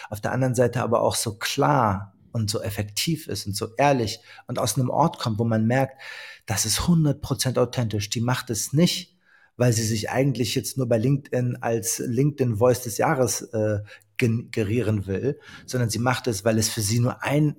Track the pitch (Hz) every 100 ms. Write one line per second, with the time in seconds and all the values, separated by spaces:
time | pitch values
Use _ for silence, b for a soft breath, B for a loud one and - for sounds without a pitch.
0 | B 104 117 127 131 120 120 123 110 113
1 | 113 - - 104 - - 139 143 110 95
2 | 101 _ _ 120 107 110 95 101 104 104
3 | - 160 - 101 - 98 101 - 143 135
4 | 110 - B B - 123 113 - 127 -
5 | 160 - 123 107 117 110 110 127 135 -
6 | B B B B - 104 110 98 - 170
7 | 151 135 - 135 131 120 123 123 117 107
8 | 104 120 120 127 - 110 - 139 180 -
9 | - _ b b b - 123 110 110 110
10 | 110 120 139 117 120 131 107 - 123 117
11 | 123 139 - 127 123 123 120 117 - -
12 | 131 120 147 143 131 107 123 117 117 -
13 | 127 147 120 - - 110 107 104 104 B
14 | _ - 120 113 - - 101 117 104 110
15 | 95 95 120 147 B B - 127 117 104
16 | 123 123 - 101 113 110 107 - 101 117
17 | 120 - - 143 151